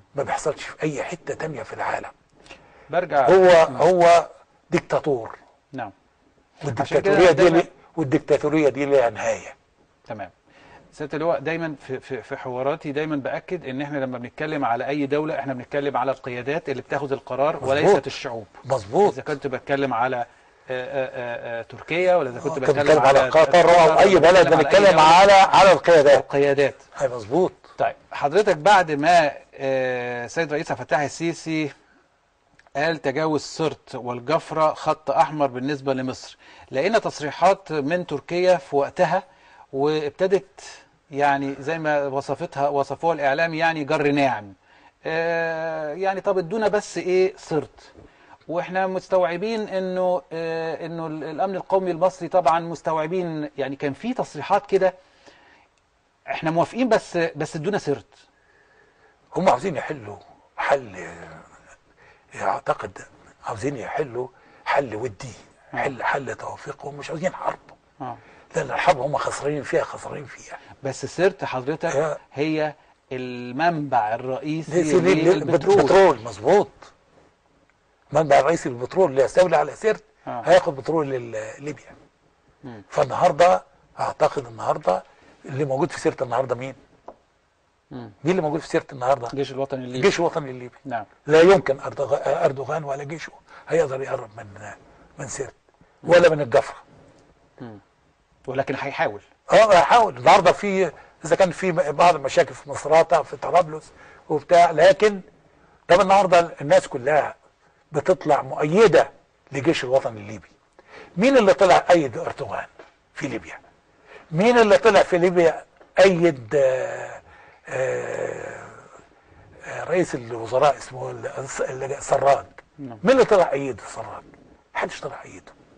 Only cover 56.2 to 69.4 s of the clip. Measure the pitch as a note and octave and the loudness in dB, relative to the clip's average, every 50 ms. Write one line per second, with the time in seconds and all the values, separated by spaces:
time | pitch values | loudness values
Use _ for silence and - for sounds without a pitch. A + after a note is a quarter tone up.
56.2 | _ - - - D#3+ D#3+ D#3+ E3+ D#3 - - A3+ C4 A3+ A3 G3 - - - E3+ | _ -12 -10 -6 -4 -2 -2 -2 -2 -2 -2 -4 0 0 0 0 -2 -4 -4 -4
57.2 | E3 E3 - C#3+ D#3+ - - D#3+ D3 G3 G3+ F3+ - D3 C#3 A2+ - _ _ _ | -4 -4 -4 -8 -10 -8 -8 -6 -6 -4 -4 -4 -4 -4 -6 -6 -6 _ _ _
58.2 | _ _ _ _ _ _ _ _ _ _ _ _ _ _ _ _ _ _ _ _ | _ _ _ _ _ _ _ _ _ _ _ _ _ _ _ _ _ _ _ _
59.2 | _ _ - D#3 F#3 F#3+ B2 B2 F3+ G3 D3 A2+ - - D#3 C3+ G#2 G#2 G2+ - | _ _ -8 -2 0 0 0 0 -2 -6 -6 -6 -8 -10 -12 -12 -12 -16 -18 -18
60.2 | _ _ _ _ _ _ _ - - - C#3+ C#3 B2 G#2 F2+ F2+ E2+ E2 E2+ - | _ _ _ _ _ _ _ -8 -4 -2 -2 -2 -4 -10 -16 -16 -16 -16 -16 -18
61.2 | - D#2+ D#2+ - - _ _ _ _ _ - _ _ _ _ _ _ _ _ _ | -20 -20 -20 -20 -20 _ _ _ _ _ -20 _ _ _ _ _ _ _ _ _
62.2 | _ _ - - - F#2+ - - - - D3 - - F#2+ - - - - _ _ | _ _ -14 -8 -6 -6 -6 -6 -4 -6 -6 -4 -6 -14 -14 -18 -20 -20 _ _
63.2 | _ _ _ _ - - - G#2 A#2 D3 C#3+ A#2 F#2+ - - - D3 B2+ A2+ B2 | _ _ _ _ -12 -12 -10 -6 -6 -8 -8 -8 -12 -10 -8 -8 -8 -8 -8 -10
64.2 | B2+ - _ _ _ _ _ _ _ - - - D3 A#2 G#2+ G#2+ B2 A#2+ F#2+ _ | -10 -10 _ _ _ _ _ _ _ -4 -2 -2 -2 -4 -8 -8 -10 -10 -10 _
65.2 | - A#2+ - - - _ _ _ _ _ - - - C#3+ C3 - - - - D3 | -16 -18 -18 -20 -20 _ _ _ _ _ -8 -6 -6 -6 -6 -6 -6 -6 -4 -4
66.2 | C3 A#2 A2 - - - - - - D3 - _ - C#3 C#3+ C#3+ C#3 - F3 D3+ | -6 -8 -12 -12 -12 -14 -14 -14 -14 -16 -16 _ -16 -16 -16 -14 -14 -12 -10 -6
67.2 | F3+ F3 - - - - - - _ - - _ _ _ _ _ C#3 B2 A#2+ - | -6 -6 -6 -4 -8 -10 -10 -10 _ -20 -20 _ _ _ _ _ -14 -14 -14 -16
68.2 | _ - - - _ _ - E3 D3 B2+ A#2+ - - F3 F3 B2+ B2+ D3 C#3 A2+ | _ -20 -20 -20 _ _ -6 -6 -6 -4 -6 -2 0 0 0 0 -2 -4 -4 -4
69.2 | - A#2+ - - | -4 -6 -6 -4